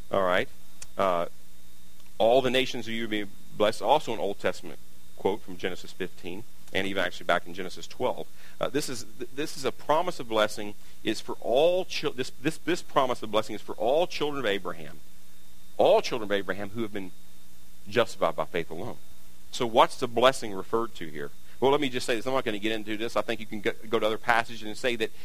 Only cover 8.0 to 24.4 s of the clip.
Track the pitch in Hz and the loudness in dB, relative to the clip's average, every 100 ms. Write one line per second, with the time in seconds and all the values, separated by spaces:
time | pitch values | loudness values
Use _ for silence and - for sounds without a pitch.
8 | 123 92 - - - - - 143 147 117 | 0 0 -4 -4 -4 -2 0 0 -2 -4
9 | 98 - 120 - 160 147 131 - - 151 | -4 -4 -4 -4 -4 -2 -2 -2 2 2
10 | 180 165 120 110 107 - 104 - - - | 2 -2 0 2 2 2 -4 -4 -4 -2
11 | 107 107 - - 90 123 165 185 175 - | -2 -2 -2 -2 2 4 4 4 0 -2
12 | 151 123 127 - 139 - - 175 - 147 | -2 -2 -4 -2 -2 -2 -2 -2 2 2
13 | 131 120 113 104 110 104 - - 113 151 | 2 2 0 0 2 -2 -2 0 2 2
14 | 180 - 151 143 113 98 87 82 76 - | 2 0 -2 0 0 0 0 -4 -4 -4
15 | - - - - - - - - 131 214 | -4 -4 -4 -4 -4 -4 -2 4 6 6
16 | - 127 101 101 98 95 104 113 110 101 | 4 0 2 2 2 0 -2 -2 -2 -2
17 | 92 - - - - - - - 101 113 | -4 -4 -4 -4 -4 -4 -4 -4 0 2
18 | 113 - 85 82 80 87 80 82 110 85 | 2 2 0 2 0 -2 -2 -4 -4 -4
19 | - - - - - - 120 113 170 - | -4 -4 -4 -4 -4 -2 2 6 6 4
20 | 123 117 127 131 113 95 90 113 117 - | 0 4 4 4 -2 -4 0 0 0 -2
21 | 82 76 71 - - - 131 147 139 123 | -4 -4 -4 -4 -4 2 4 4 2 0
22 | - 113 104 131 120 104 107 110 104 107 | 0 0 0 0 0 0 0 -2 -2 -2
23 | 117 107 110 110 110 107 110 - 110 113 | -2 0 0 -2 -2 -2 0 -2 0 2
24 | 107 107 123 117 | 2 2 4 4